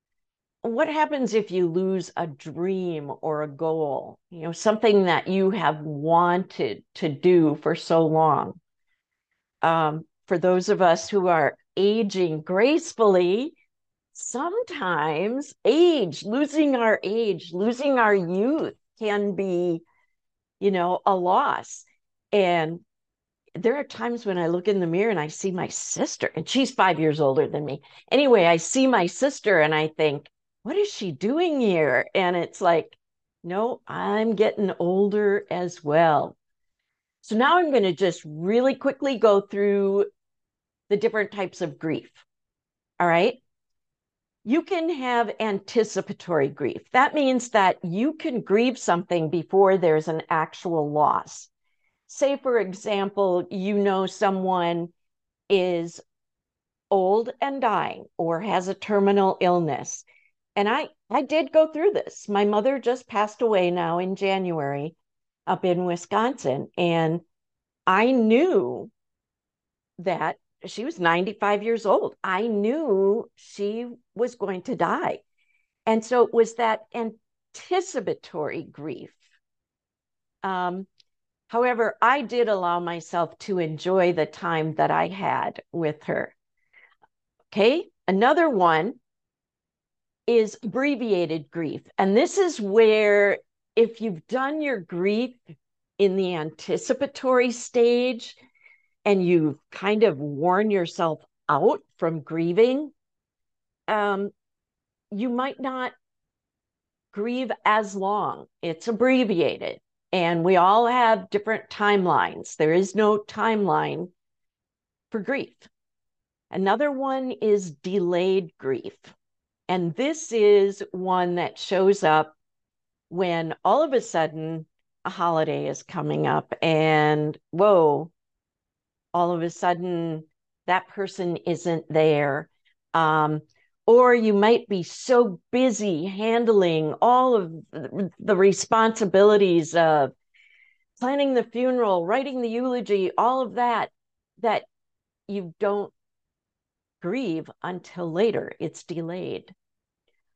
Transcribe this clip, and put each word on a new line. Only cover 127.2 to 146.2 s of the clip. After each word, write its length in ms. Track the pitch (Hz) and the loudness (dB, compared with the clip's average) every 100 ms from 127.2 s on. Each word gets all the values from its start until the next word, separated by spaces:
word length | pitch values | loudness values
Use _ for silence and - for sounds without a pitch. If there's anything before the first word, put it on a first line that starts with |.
| 151 - _ | -2 -6 _
whoa, 600 | 165 208 190 156 139 165 _ _ _ _ _ _ _ _ _ _ | 0 4 6 4 2 -4 _ _ _ _ _ _ _ _ _ _
all 160 | 175 175 | -2 0
of 120 | 175 | 0
a 80 | 170 | -4
sudden 720 | - 180 175 180 170 165 160 156 _ _ _ - | -2 -2 -2 -4 -4 -4 -6 -12 _ _ _ -4
that 220 | 185 - | -2 -4
person 480 | - 190 - 175 165 | -8 -8 -6 -4 -4
isn't 480 | - 156 175 165 - | -4 -4 -2 -4 -2
there. 640 | 156 156 147 143 139 160 _ _ _ _ | 2 4 4 0 -2 -6 _ _ _ _
Um, 480 | 165 160 156 151 151 - _ _ _ - | 0 2 2 0 -2 -8 _ _ _ 6
or 260 | 233 247 | 8 8
you 200 | 240 220 | 6 4
might 340 | 202 214 233 - | 4 4 4 2
be 160 | 196 | -6
so 580 | 165 - - 247 233 175 _ | -6 -10 2 4 4 0 _
busy 540 | 247 262 202 208 160 185 | 0 2 0 -2 -2 -4
handling 880 | 190 220 226 233 208 180 160 156 - | -4 0 0 4 4 4 2 -2 0
all 360 | 226 247 254 233 | 4 4 4 2
of 160 | 170 160 - | -2 -10 -16
the, 400 | 156 127 175 185 - | -14 -10 -6 -8 -6
the 180 | - 185 | -2 4
responsibilities 1400 | 196 185 - 226 226 226 202 190 208 208 196 170 151 165 | 4 4 0 2 2 0 0 6 6 6 4 2 2 2
of 340 | 165 151 135 - _ _ _ _ _ _ _ _ | 4 4 0 -4 _ _ _ _ _ _ _ _
planning 360 | 247 285 277 | -4 0 0
the 100 | 254 | 0
funeral, 600 | 233 233 254 247 220 180 | -2 -2 -2 0 2 0
writing 380 | 170 240 269 254 | 0 -2 -2 -4
the 60 | 233 | -4
eulogy, 640 | 233 254 247 190 202 185 - | -4 -2 -4 -2 0 0 0
all 260 | 226 262 | 0 0
of 120 | 240 | -4
that, 360 | 190 240 226 - _ _ _ _ _ | -2 -2 -2 -4 _ _ _ _ _
that 240 | 226 196 - _ _ _ _ _ - | -2 -2 -6 _ _ _ _ _ -12
you 260 | 202 175 - | -10 -10 -6
don't 320 | 202 202 196 - _ _ | -4 -2 -6 -14 _ _